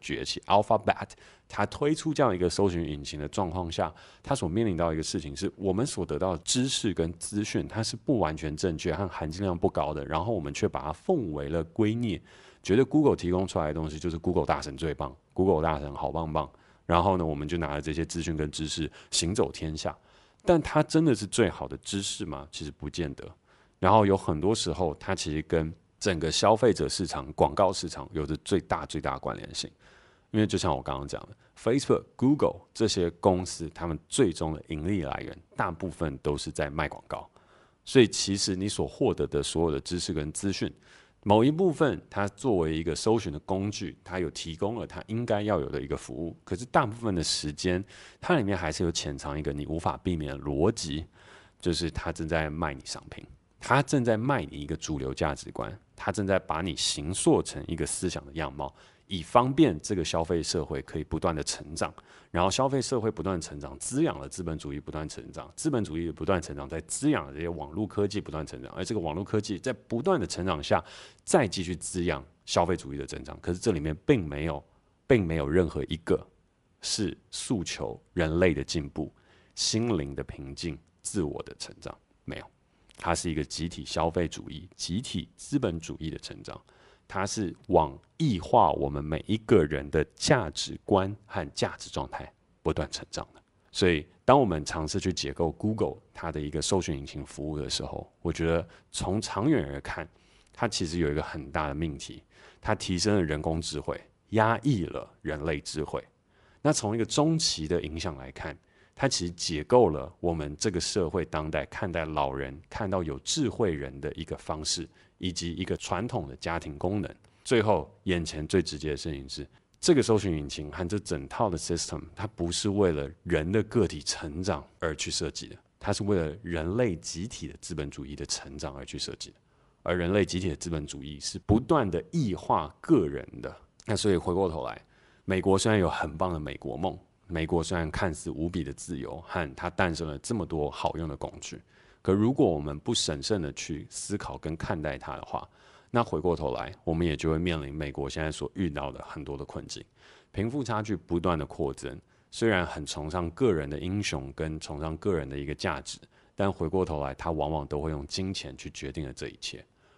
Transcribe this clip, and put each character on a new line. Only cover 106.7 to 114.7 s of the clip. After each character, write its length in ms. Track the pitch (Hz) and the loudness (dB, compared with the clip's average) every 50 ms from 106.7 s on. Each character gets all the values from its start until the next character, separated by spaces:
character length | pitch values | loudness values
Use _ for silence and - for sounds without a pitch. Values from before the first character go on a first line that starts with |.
| 151 | 2
从 220 | - - 101 107 | 2 0 -2 0
一 40 | 117 | 0
个 60 | 110 | -2
中 320 | 107 - 151 147 160 165 | 0 2 2 4 4 4
期 300 | 160 160 - - - 78 | 2 2 0 -2 -2 -2
的 160 | 78 87 85 - | 0 0 0 0
影 160 | 76 80 82 | -2 -6 -6
响 180 | - 92 76 | -6 -6 -6
来 140 | 67 65 65 | -8 -12 -14
看， 260 | - - - 160 143 - _ _ _ _ _ _ _ | -12 -10 -10 -10 -10 -12 _ _ _ _ _ _ _
它 140 | - - 135 | 0 0 0
其 180 | - - 87 | 2 0 -2
实 60 | 87 87 | -4 -4
解 320 | - - - 85 76 73 | -4 -6 -4 -4 -4 2
构 240 | - 123 123 117 87 | 6 8 8 8 8
了 260 | 76 71 67 78 - _ | 4 0 -4 -8 -8 _
我 120 | - 87 85 | -2 -2 0
们 220 | 82 73 73 73 | 0 -2 -6 -4
这 140 | - - 113 | -2 -2 0
个 80 | 87 87 | 0 0
社 320 | - - - 104 90 76 | -2 0 0 0 0 0
会 140 | - 92 78 | 0 -2 -2
当 260 | - - 78 78 78 | -2 -2 -4 -4 -2
代 160 | 78 76 69 | -2 -2 -4
看 240 | - - - - 90 | -4 -6 -6 -4 -4
待 140 | 82 85 80 | -2 -2 -2
老 280 | 78 78 76 71 67 65 | -2 0 0 0 0 0
人、 240 | 67 69 65 67 78 - - | -4 -6 -6 -8 -12 -14 -12
看 180 | - - 113 95 | -8 -6 -4 -2
到 140 | 98 95 87 | 0 0 0
有 160 | 78 69 65 | -2 -4 -6
智 280 | - - - 160 143 107 | -4 -4 -2 0 0 0
慧 240 | 95 - 117 95 80 | 0 2 0 0 0
人 280 | 71 69 65 65 69 | 0 -4 -8 -8 -8
的 120 | 69 76 - | -8 -8 -6
一 100 | - 80 | -8 -8
个 140 | - 78 | -8 -8
方 280 | - - - 82 78 78 | -8 -6 -6 -6 -4 -4
式， 240 | - | -4